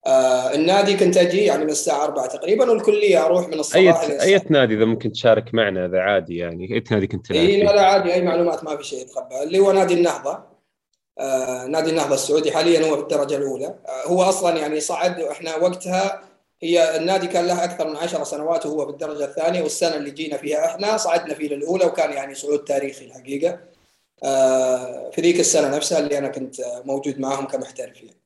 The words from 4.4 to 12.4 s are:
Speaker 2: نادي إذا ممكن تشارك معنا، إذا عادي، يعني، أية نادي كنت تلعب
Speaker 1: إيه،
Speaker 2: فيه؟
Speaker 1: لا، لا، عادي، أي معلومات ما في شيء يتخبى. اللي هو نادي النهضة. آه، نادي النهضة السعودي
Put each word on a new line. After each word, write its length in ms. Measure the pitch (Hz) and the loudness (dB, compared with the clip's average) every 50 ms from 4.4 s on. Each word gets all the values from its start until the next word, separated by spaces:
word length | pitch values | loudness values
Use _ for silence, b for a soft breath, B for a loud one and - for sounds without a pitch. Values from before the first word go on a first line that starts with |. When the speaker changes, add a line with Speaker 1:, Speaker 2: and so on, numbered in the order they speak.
| - 175 160 | 4 4 4
Speaker 2:
نادي 220 | 143 131 110 110 | 6 4 4 4
إذا 100 | 107 110 | 2 2
ممكن 280 | 110 113 110 - 113 101 | 2 2 0 -2 -6 -6
تشارك 420 | - - 120 110 107 107 117 - | 2 4 4 4 4 2 -2 0
معنا، 320 | 113 110 101 95 92 90 | 0 0 0 0 -2 -4
إذا 120 | 90 90 92 | -2 0 0
عادي، 380 | 92 98 104 95 85 80 87 | 2 2 2 0 0 -2 -8
يعني، 380 | 85 87 85 82 82 90 95 117 | -6 -6 -6 -8 -10 -8 -4 -4
أية 100 | 117 117 - | -6 -2 0
نادي 160 | 113 104 95 | 0 0 0
كنت 200 | 98 - 120 - | -2 -4 -8 -8
تلعب 140 | - - 151 | -2 0 2
Speaker 1:
إيه، 200 | 165 190 202 202 | 4 4 4 4
Speaker 2:
فيه؟ 40 | 202 | 4
Speaker 1:
لا، 120 | 202 202 | 4 4
لا، 60 | 202 196 | 6 6
عادي، 320 | 185 202 190 180 175 175 | 6 4 4 2 2 0
أي 80 | 180 175 | 0 0
معلومات 420 | 175 165 175 175 170 160 156 160 | 0 0 0 0 0 -2 -4 -6
ما 120 | 156 151 | -8 -8
في 80 | 143 147 | -8 -8
شيء 160 | - 135 127 | -10 -10 -12
يتخبى. 420 | 127 - - 131 - - 127 131 147 | -12 -12 -12 -12 -12 -10 -8 -8 -6
اللي 160 | 160 175 190 | -2 2 4
هو 140 | 196 196 185 | 4 6 6
نادي 220 | 190 185 175 175 | 4 4 2 4
النهضة. 440 | 170 175 170 - - - 139 170 - - _ _ _ _ _ _ _ _ _ _ _ _ _ _ - | 2 2 2 0 -2 -6 -8 -8 -8 -12 _ _ _ _ _ _ _ _ _ _ _ _ _ _ -10
آه، 480 | 131 135 135 131 131 127 127 131 131 | -6 -2 -2 -2 -2 -4 -6 -8 -6
نادي 240 | 127 151 160 156 160 | -4 -2 -2 0 0
النهضة 240 | 160 165 143 139 143 | 0 0 0 0 0
السعودي 380 | 131 - - 147 156 | -2 0 0 0 2